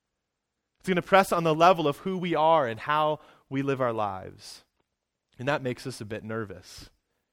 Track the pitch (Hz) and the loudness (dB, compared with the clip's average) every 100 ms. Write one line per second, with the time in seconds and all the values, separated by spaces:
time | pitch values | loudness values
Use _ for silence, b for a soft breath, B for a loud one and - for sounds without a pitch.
0 | _ _ _ _ _ _ _ _ - 185 | _ _ _ _ _ _ _ _ -4 -2
1 | - 196 196 175 165 156 170 185 151 143 | 4 4 4 2 2 6 6 6 2 -2
2 | 190 185 175 156 156 165 127 113 - 151 | -4 -4 -2 0 4 4 2 -2 -2 0
3 | 151 156 b b b 135 139 131 127 113 | 0 -2 b b b -4 -2 0 0 0
4 | 104 95 92 95 - - _ _ _ _ | -4 -6 -12 -18 -20 -20 _ _ _ _
5 | _ _ _ - 127 147 131 123 135 - | _ _ _ -10 -4 -4 -4 -6 -8 -12
6 | 110 107 110 113 104 95 - - - _ | -10 -10 -8 -8 -8 -12 -20 -20 -20 _
7 | _ _ _ | _ _ _